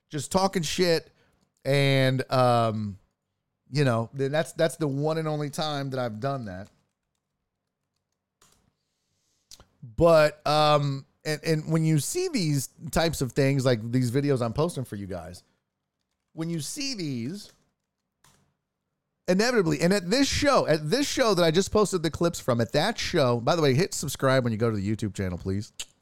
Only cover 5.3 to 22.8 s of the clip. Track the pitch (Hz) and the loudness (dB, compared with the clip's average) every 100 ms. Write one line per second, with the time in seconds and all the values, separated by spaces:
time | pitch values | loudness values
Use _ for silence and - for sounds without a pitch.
5.3 | 151 147 135 156 147 139 131 123 107 135 | -4 -6 -6 -4 -4 -6 -4 -6 -6 -6
6.3 | 139 110 92 104 _ _ _ _ _ _ | -6 -8 -12 -14 _ _ _ _ _ _
7.3 | _ _ _ _ _ _ _ _ _ _ | _ _ _ _ _ _ _ _ _ _
8.3 | _ _ _ _ _ _ _ _ _ _ | _ _ _ _ _ _ _ _ _ _
9.3 | _ _ - _ _ 120 107 170 160 151 | _ _ -20 _ _ -10 2 6 6 6
10.3 | 147 - 151 151 151 143 139 - _ - | 2 -2 2 4 4 2 -6 -10 _ -6
11.3 | 151 160 156 147 160 160 156 - 359 370 | -4 -2 -2 0 0 2 2 0 -2 -2
12.3 | 285 160 143 - - 165 - 165 147 131 | 0 0 0 -2 -10 -6 -2 0 -2 -4
13.3 | - 135 139 131 120 117 123 123 123 143 | 0 2 2 2 0 0 -2 0 0 0
14.3 | 135 117 113 165 156 120 104 101 90 82 | 0 -2 -2 -4 -4 -10 -10 -10 -10 -12
15.3 | 87 - _ _ _ _ _ _ _ _ | -18 -20 _ _ _ _ _ _ _ _
16.3 | 156 165 170 139 - 277 240 156 127 117 | -10 -6 -6 -6 -8 -8 -6 -6 -6 -8
17.3 | 202 - _ _ _ _ _ _ _ _ | -10 -16 _ _ _ _ _ _ _ _
18.3 | _ _ _ _ _ _ _ _ _ - | _ _ _ _ _ _ _ _ _ -2
19.3 | 185 233 247 165 147 165 202 175 247 277 | 0 2 2 2 2 2 0 0 0 0
20.3 | - 285 247 127 160 151 233 285 - 233 | 0 2 4 2 0 0 -2 0 0 2
21.3 | 185 170 160 196 214 208 185 156 - 170 | 4 2 2 2 2 2 0 -4 0 -2
22.3 | - - 117 113 - | 0 -2 0 0 0